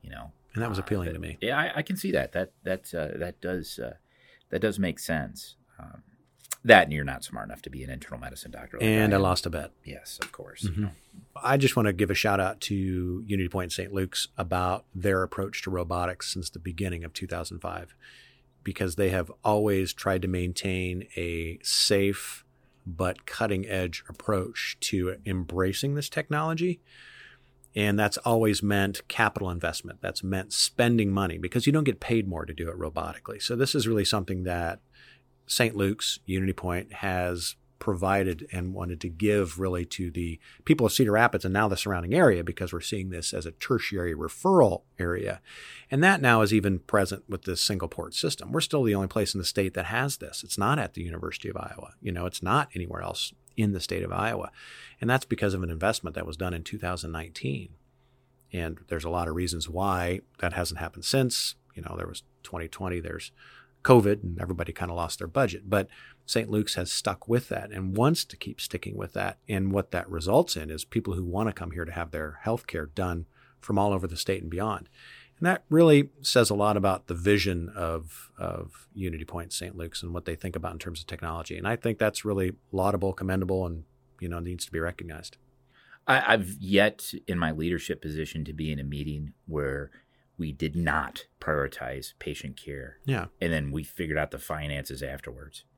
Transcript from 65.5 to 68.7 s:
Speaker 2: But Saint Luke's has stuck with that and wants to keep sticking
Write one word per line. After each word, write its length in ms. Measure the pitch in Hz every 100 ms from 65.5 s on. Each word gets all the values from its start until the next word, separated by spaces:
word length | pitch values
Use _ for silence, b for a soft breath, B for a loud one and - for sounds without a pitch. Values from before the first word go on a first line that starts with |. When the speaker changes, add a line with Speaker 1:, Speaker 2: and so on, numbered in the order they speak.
| 87 98
Speaker 2:
But 180 | 101 95 B B B -
Saint 240 | 117 110
Luke's 260 | 107 107 -
has 160 | 85
stuck 360 | - - 95 -
with 200 | 120 127
that 240 | - 104
and 240 | 98 95 95
wants 300 | 131 165 -
to 100 | -
keep 240 | - -
sticking 380 | -